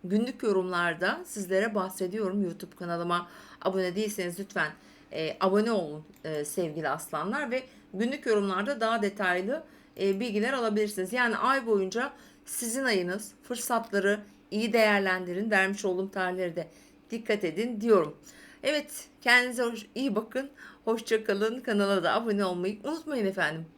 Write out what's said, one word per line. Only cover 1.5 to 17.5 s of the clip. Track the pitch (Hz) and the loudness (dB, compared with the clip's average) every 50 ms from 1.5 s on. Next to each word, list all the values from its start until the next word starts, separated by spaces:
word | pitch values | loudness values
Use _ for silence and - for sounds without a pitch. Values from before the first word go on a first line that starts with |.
| 190 190 208 226 208 | 2 2 2 2 0
bahsediyorum | 208 185 190 - - 190 180 190 220 214 185 190 208 196 | -2 -2 -2 -4 -4 -4 -4 -2 -2 -2 0 0 0 0
YouTube | 175 170 - - 175 - | 0 -2 -8 -14 -14 -12
kanalıma. | - 180 175 170 170 170 175 175 175 175 - - - - - - - | -10 -6 -4 -4 -2 0 0 0 0 -2 -6 -16 -20 -20 -20 -20 -4
Abone | - 190 190 190 185 180 175 | -2 0 0 2 0 0 0
değilseniz | 202 214 208 214 - 180 175 170 185 | -2 -2 -2 -2 -4 -4 -4 -4 -8
lütfen, | 196 - - 185 156 151 - - - - - - - - - | -10 -6 -2 -2 -2 -2 -4 -12 -20 -20 -20 -20 -20 -10 -6
e, | 151 160 156 - - | -4 -4 -4 -2 2
abone | 190 190 190 208 214 233 | 2 4 4 4 4 4
olun, | 233 196 170 151 151 151 151 - - - - | 2 0 0 -2 -8 -10 -12 -16 -20 -12 -8
e, | 160 156 151 147 | -6 -4 -4 -4
sevgili | 147 - - 180 160 147 165 160 139 | -4 -2 -2 -2 -2 -2 -2 -2 -2
aslanlar | 139 156 - - - 151 160 190 247 294 294 240 | -2 -2 -4 -6 -4 -4 -2 -2 -2 -2 -2 -2
ve | 240 254 254 - - - - - - | -4 -4 -4 -8 -20 -20 -20 -12 -4
günlük | 185 226 247 277 294 - | -2 -2 -2 -2 -4 0
yorumlarda | 254 220 208 202 196 185 185 208 254 285 226 | 2 2 2 2 0 0 -2 -2 -2 -2 0
daha | 226 220 226 226 | 0 0 2 0
detaylı, | 208 202 202 202 202 180 180 180 185 208 269 320 320 - - - - - _ - | 0 -2 -2 0 0 0 2 0 0 -2 -4 -4 -6 -12 -20 -20 -20 -20 _ -2
e, | 190 196 196 196 | 0 0 0 0
bilgiler | 240 240 202 208 214 247 269 | -2 -2 0 0 0 0 0
alabilirsiniz. | 262 233 220 208 208 214 208 208 190 185 180 214 | 0 0 0 2 2 0 0 -2 -4 -4 -2 0
Yani | 254 247 233 220 | 0 0 0 0
ay | - - 247 269 269 247 | 2 2 2 2 2 2
boyunca | 226 220 196 190 190 190 226 254 - - - - - - - - | 2 2 2 2 0 -2 -2 -4 -4 -6 -12 -20 -20 -20 -20 -12
sizin | - - - 247 226 226 262 269 | -10 -8 -6 -4 -2 -2 0 2
ayınız, | 254 220 185 180 175 185 208 208 - - - - | 2 2 2 2 0 -4 -6 -6 -10 -18 -20 -10
fırsatları | - 247 240 - - 247 226 226 - - 202 190 202 208 208 208 - - - - - | -8 -8 -6 -2 0 0 -2 -2 0 0 2 4 4 2 0 -2 -16 -20 -20 -14 -6
iyi | - 208 226 226 208 | -2 0 0 4 4
değerlendirin. | 233 220 214 208 202 196 190 185 185 185 180 175 185 214 226 | 6 6 6 6 4 4 2 0 0 -2 -4 -4 -2 0 2
Vermiş | 208 190 190 190 202 202 - | 4 4 4 4 0 0 0
olduğum | 196 185 180 190 190 | 0 0 0 -2 -4
tarihleri | - 196 185 180 180 185 185 175 160 | -2 -2 -2 -2 0 -2 -2 -2 -2
de | 170 160 - - - - - - - _ _ | -6 -8 -8 -14 -20 -20 -20 -20 -20 _ _
dikkat | 226 226 226 - 214 208 196 | -10 -8 -2 -2 -2 0 0
edin | 165 | -2